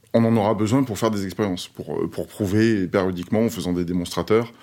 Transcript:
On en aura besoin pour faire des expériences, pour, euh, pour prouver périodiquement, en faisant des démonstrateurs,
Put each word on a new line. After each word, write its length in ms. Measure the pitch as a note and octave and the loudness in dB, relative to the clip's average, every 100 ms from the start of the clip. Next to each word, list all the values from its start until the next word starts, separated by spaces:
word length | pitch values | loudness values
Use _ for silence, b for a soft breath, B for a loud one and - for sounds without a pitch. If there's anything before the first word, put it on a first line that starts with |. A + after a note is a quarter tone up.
| _ | _
On 120 | A#2 A#2 | 2 4
en 100 | A2+ | 4
aura 180 | G2+ G#2+ | 2 2
besoin 260 | G#2+ C3 | 2 2
pour 160 | C3 G2+ | 0 0
faire 140 | A2+ | -2
des 140 | G2+ F#2+ | -2 -6
expériences, 420 | - G#2 F2+ - | -4 -4 -4 -8
pour, 320 | - B2 D#2 | -12 -8 -4
euh, 100 | E2 | -4
pour 160 | - E2+ | -6 -10
prouver 640 | - G#2 G#2 A2+ G#2+ F2+ | -4 0 2 4 2 2
périodiquement, 540 | G2+ F#2 F2+ F2+ G#2 | 0 0 -2 -2 0
en 80 | A2+ | 0
faisant 240 | F#2 F2 | -2 -2
des 120 | F2 F2 | -2 -2
démonstrateurs, 680 | F2+ E2+ - E2 A2 A#2 - | -2 -4 -4 2 2 0 -8